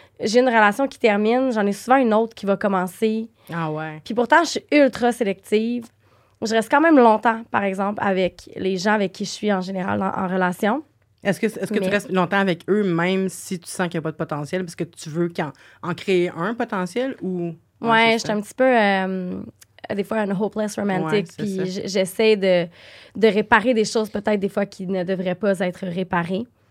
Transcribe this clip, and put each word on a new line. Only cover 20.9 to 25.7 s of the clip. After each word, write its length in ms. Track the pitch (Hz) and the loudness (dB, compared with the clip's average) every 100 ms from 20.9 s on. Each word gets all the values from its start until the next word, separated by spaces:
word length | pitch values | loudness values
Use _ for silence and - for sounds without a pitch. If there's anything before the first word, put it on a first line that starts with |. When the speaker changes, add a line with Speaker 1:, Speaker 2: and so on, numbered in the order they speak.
| 185 160 | -2 0
Speaker 2:
Ouais, 140 | 208 170 | -2 -2
c'est 140 | - | -6
Speaker 1:
puis 140 | 208 190 | -6 -4
Speaker 2:
ça. 80 | |
Speaker 1:
j-, 180 | 185 185 - | -4 -6 -4
j'essaie 500 | 190 190 - 220 214 | -2 -2 2 2 4
de, 320 | 190 180 170 - - - - - | 4 2 0 -8 -20 -20 -16 0
de 100 | 214 | 2
réparer 480 | 196 208 226 214 | 2 4 4 4
des 100 | 226 | 2
choses 260 | 208 226 214 | 2 0 -4
peut-être 280 | 208 208 208 | -4 -2 -2
des 100 | 190 | -2
fois 160 | 202 | -2
qui 220 | 202 - 185 | -4 -6 -6
ne 160 | 190 | -4
devraient 320 | 180 190 185 | -2 -4 -4
pas 240 | 180 208 190 | -2 0 0
être 280 | 185 | -2